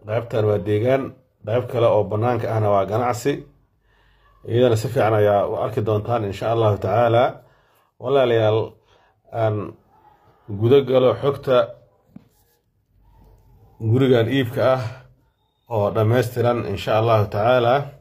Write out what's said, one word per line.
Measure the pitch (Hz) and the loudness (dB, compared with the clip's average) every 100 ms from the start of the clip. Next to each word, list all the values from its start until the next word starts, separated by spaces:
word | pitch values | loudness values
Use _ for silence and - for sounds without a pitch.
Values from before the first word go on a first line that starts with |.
| 107 | -6
Qaybtan | 117 113 117 107 | -6 -4 -2 0
waa | 104 | 0
deegaan, | 98 104 123 135 127 - _ _ | 0 -2 0 -2 -4 -12 _ _
qayb | 107 120 - | -4 -4 -4
kale | 120 117 | 0 2
oo | 104 95 | 2 0
bannaanka | 107 120 117 101 | -2 -2 -2 -2
ahna | 110 107 | -2 2
waa | 101 95 | 2 0
ganacsi. | 110 123 117 143 - - _ _ _ _ _ _ _ _ _ | -2 -2 -2 -4 -4 -10 _ _ _ _ _ _ _ _ _
Iyadana | 104 113 123 110 | -4 0 2 2
si | 127 | -2
fiican | 123 107 | 0 2
ayaa | 110 104 101 82 | 2 4 2 0
u | 110 | -4
arki | 120 120 | -4 -4
doontaan, | 107 107 107 120 | -2 -2 -2 -4
insha | 101 95 113 | -4 -6 -4
Allahu | 117 107 98 | 0 0 0
tacaala. | 98 107 120 117 139 - - _ _ _ _ _ | -2 0 2 2 2 -2 -18 _ _ _ _ _
Walaalayaal, | 120 139 123 113 107 110 80 - _ _ _ _ _ | -2 2 2 2 2 0 -4 -12 _ _ _ _ _
aan | 113 110 104 87 - _ _ _ _ _ _ - | -4 -2 -2 -8 -14 _ _ _ _ _ _ -14
guda | 101 113 139 | -4 4 4
galo | 123 127 127 110 | 4 2 2 2
xogta | 139 139 139 123 117 - _ _ _ - _ _ _ _ _ _ _ _ _ _ - _ _ _ _ _ | -2 -4 0 0 0 -8 _ _ _ -20 _ _ _ _ _ _ _ _ _ _ -20 _ _ _ _ _
gurigan | 113 123 131 123 110 | 0 2 4 4 2
iibka | 139 117 - 120 | 0 -2 0 0
ah | 131 113 - - _ _ _ _ _ _ | 0 -4 -14 -20 _ _ _ _ _ _
oo | 110 101 | -2 0
dhammaystiran, | 104 107 123 117 120 120 120 - | 0 2 2 0 -2 -2 -2 -4
insha | 92 - 110 | -8 -2 0
Allahu | 117 110 98 | 2 2 0
tacaala. | 104 113 127 117 139 135 - | 0 2 2 2 0 -2 -14